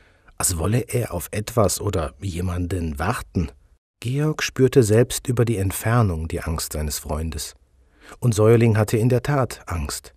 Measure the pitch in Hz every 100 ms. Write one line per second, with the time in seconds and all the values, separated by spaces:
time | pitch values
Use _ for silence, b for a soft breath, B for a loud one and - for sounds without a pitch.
0 | b b b _ - 82 90 113 - 120
1 | 113 87 - 101 107 120 98 - 101 90
2 | 76 - 98 82 90 87 87 92 82 76
3 | 80 - - 98 78 - _ _ _ _
4 | 120 139 151 151 - - 131 139 107 110
5 | 120 - - 120 117 107 95 - 110 120
6 | 107 80 80 85 - 80 - 78 76 -
7 | - 76 80 78 - - _ _ B B
8 | B B 123 107 107 117 117 107 107 117
9 | 120 120 - 147 120 - - 87 71 -
10 | -